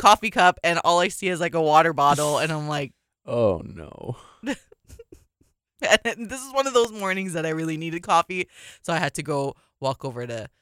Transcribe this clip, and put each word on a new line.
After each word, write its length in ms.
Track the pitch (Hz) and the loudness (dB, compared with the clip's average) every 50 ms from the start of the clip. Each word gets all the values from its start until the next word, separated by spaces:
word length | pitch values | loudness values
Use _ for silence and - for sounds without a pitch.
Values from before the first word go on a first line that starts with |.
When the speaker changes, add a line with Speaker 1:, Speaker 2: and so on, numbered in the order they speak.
Speaker 1:
coffee 300 | - - 208 - - 220 | 8 8 6 6 4 -4
cup, 300 | - - 180 180 180 - - | 0 4 4 4 4 4 0
and 160 | 165 170 165 - | 0 0 2 2
all 160 | - 175 175 | 2 2 4
I 80 | 175 185 | 2 0
see 200 | 175 - - 185 | -2 -4 -4 -4
is, 120 | 180 160 | -2 -2
like, 140 | 175 170 147 | -2 -2 0
a 80 | 165 160 | 0 2
water 320 | 151 151 156 165 165 160 | 4 6 6 6 6 2
bottle, 420 | 147 143 143 143 139 151 151 147 | 2 4 4 4 4 2 0 0
and 160 | 139 156 160 160 | 0 0 -2 -4
I'm 160 | 151 151 151 | -4 -6 -6
like, 240 | 151 147 143 139 _ _ _ _ _ _ _ | -6 -6 -6 -8 _ _ _ _ _ _ _
Speaker 2:
"Oh, 380 | - 123 120 117 104 92 85 - | -6 -2 0 2 2 2 0 -4
no." 540 | - - 87 78 73 - - - - 123 - - - _ _ - | -10 -14 -16 -16 -16 -16 -16 -12 -12 -12 -12 -14 -20 _ _ -8
Speaker 1:
<laughs> 100 | 247 269 - _ _ - _ _ _ - - 466 _ - - _ _ _ _ _ _ _ _ _ _ _ - 294 | -8 -8 -8 _ _ -20 _ _ _ -20 -20 -20 _ -20 -20 _ _ _ _ _ _ _ _ _ _ _ -6 0
And 480 | - 214 214 - 233 226 220 233 202 | 2 2 2 2 0 -6 -6 -8 -12
this 120 | 247 269 254 | -12 -12 -12
is 120 | 269 254 | -6 -2
one 120 | 269 269 | -2 -2
of 60 | 269 247 | 2 2
those 180 | 247 233 226 | 2 2 2
mornings 440 | 214 214 196 190 185 190 190 190 165 | -2 -6 -4 -4 -4 -4 -4 -6 -6
that 100 | 170 160 | -4 -4
I 60 | 160 | -4
really 260 | 160 160 160 160 160 | -4 -4 -4 -4 -6
needed 260 | 156 165 165 160 170 170 | -6 -6 -8 -8 -8 -4
coffee, 460 | 214 185 170 170 - 185 185 180 - _ - - - - - | 0 2 2 2 0 -4 -8 -8 -8 _ -20 -20 -20 -20 -18
so 140 | - - 175 | -8 -4 -2
I 20 | |
had 160 | 160 165 147 - | -2 -2 -2 -4
to 80 | - 151 | -6 -6
go 320 | 156 147 139 139 139 - _ _ _ _ - | -4 -4 -2 -2 -4 -6 _ _ _ _ -8
walk 280 | 139 135 135 - - | -6 -6 -6 -4 -8
over 200 | 135 120 120 123 | -12 -10 -10 -10
to 220 | 120 117 113 104 - _ _ | -10 -10 -10 -12 -14 _ _